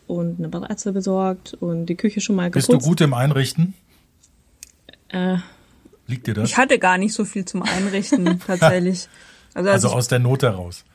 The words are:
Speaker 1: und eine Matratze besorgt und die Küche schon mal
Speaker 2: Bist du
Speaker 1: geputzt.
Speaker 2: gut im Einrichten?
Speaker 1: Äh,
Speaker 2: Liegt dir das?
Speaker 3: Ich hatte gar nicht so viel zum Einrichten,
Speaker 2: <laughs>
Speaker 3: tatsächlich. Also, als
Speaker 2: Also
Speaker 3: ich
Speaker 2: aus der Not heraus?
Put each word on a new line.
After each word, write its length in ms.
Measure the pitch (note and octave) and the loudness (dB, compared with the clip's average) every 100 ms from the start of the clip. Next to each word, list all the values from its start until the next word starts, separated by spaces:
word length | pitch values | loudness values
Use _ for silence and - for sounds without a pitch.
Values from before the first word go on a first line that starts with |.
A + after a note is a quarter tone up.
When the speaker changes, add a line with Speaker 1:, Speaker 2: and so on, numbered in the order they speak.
| - | -8
Speaker 1:
und 320 | F3 E3+ E3+ | -4 -4 -4
eine 80 | D#3+ | -6
Matratze 460 | E3+ - G#3 G#3 | -8 -8 -8 -4
besorgt 640 | F#3+ F#3+ F#3+ F#3+ F#3 - - | -4 -2 0 -2 -4 -10 -8
und 280 | E3+ E3 E3 | -6 -4 -4
die 80 | F3 | -2
Küche 260 | G#3+ G#3 | -2 -2
schon 160 | - F#3+ | -2 0
mal 120 | F3 | 0
Speaker 2:
Bist 220 | C3+ C3 | 0 4
du 60 | C#3 | 4
Speaker 1:
geputzt. 100 | C3+ | 4
Speaker 2:
gut 140 | E3+ | 4
im 120 | D3+ | 2
Einrichten? 600 | B2 C#3 C#3 B2+ - F3+ - _ _ _ _ _ _ _ _ - _ _ _ - | 2 2 2 0 0 -2 -2 _ _ _ _ _ _ _ _ -20 _ _ _ -10
Speaker 1:
Äh, 280 | F#3 F3+ F#3 - - _ _ - _ - | -4 0 -2 -4 -14 _ _ -20 _ -10
Speaker 2:
Liegt 200 | B2+ - | -6 -4
dir 60 | |
das? 160 | G#2 G#2+ | -2 0
Speaker 3:
Ich 80 | A#3 | 2
hatte 220 | C4+ C4+ | 2 4
gar 180 | F#3 F#3 | 4 2
nicht 160 | G#3 | 0
so 120 | - G#3 | -2 -4
viel 200 | G3 F#3 | -6 -6
zum 160 | F3+ | -4
Einrichten, 800 | F#3 F3+ G3 G3 G3+ C4 F3 F3+ | -4 -2 -2 -2 0 0 2 0
Speaker 2:
<laughs> 40 | - | -2
Speaker 3:
tatsächlich. 600 | F3+ E3 F3+ F3+ F3+ - - - - _ | 2 4 4 2 -2 -8 -20 -20 -20 _
Also, 160 | - F#3 | -4 2
als 140 | G3 | 2
Speaker 2:
Also 40 | - | 2
Speaker 3:
ich 40 | A#2 | 0
Speaker 2:
aus 120 | A#2+ | 0
der 120 | B2 | 2
Not 240 | B2 C3 | 2 2
heraus? 420 | B2 F#2+ F2 - - | 2 0 -6 -14 -20